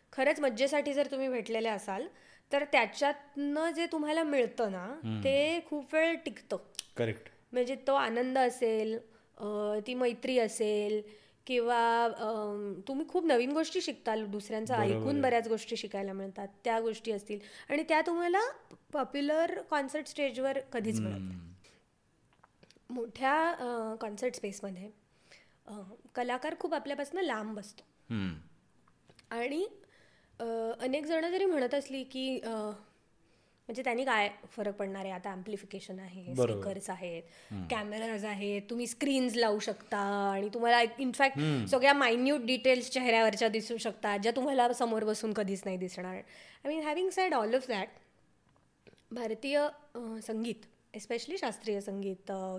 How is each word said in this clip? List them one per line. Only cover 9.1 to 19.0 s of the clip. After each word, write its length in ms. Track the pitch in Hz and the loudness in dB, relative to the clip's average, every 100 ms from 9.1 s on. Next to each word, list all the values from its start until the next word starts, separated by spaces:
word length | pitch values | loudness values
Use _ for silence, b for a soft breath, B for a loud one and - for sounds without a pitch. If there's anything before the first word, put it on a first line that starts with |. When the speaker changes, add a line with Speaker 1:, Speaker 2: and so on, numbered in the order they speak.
| b b - | b b -10
Speaker 1:
अ, 80 | 208 208 208 214 208 | -6 -2 -2 -2 -4
ती 60 | |
मैत्री 460 | 254 247 240 254 254 | 0 0 0 2 4
असेल 640 | 220 226 214 208 208 214 208 B B B - | 2 2 0 2 0 -2 -4 B B B -2
किंवा, 580 | 247 233 240 233 233 | 0 4 4 4 4
अम, 800 | 233 - 214 220 208 208 202 180 196 | 2 0 -2 -2 -4 -4 -6 -6 -6
तुम्ही 200 | 269 320 | -4 -2
खूप 180 | 359 330 | 0 4
नवीन 260 | 247 247 | 4 4
गोष्टी 300 | 294 320 370 | 2 0 -2
शिकताल, 440 | 339 247 - 220 214 | -4 -4 -2 -2 -2
दुसऱ्यांचं 480 | 208 196 220 220 | -6 -6 -6 -2
Speaker 2:
बरोबर 220 | 240 220 220 | 2 2 2
Speaker 1:
ऐकून 180 | 220 | 2
Speaker 2:
आहे. 80 | 285 | 2
Speaker 1:
बऱ्याच 260 | 262 233 226 | 4 4 2
गोष्टी 300 | 220 - 226 | -2 -2 -6
शिकायला 360 | 202 202 196 | -4 -6 -4
मिळतात, 340 | 196 196 190 202 - | -6 -8 -8 -12 -4
त्या 160 | 240 226 | 0 2
गोष्टी 320 | 226 214 - | 0 -2 -4
असतील 280 | 208 208 208 B B B | -4 -6 -10 B B B
आणि 140 | 294 311 | -2 4
त्या 120 | 311 | 4
तुम्हाला 400 | 330 339 349 370 480 - - - _ | 4 2 2 4 2 -2 -14 -20 _
पॉप्युलर 680 | 302 | -4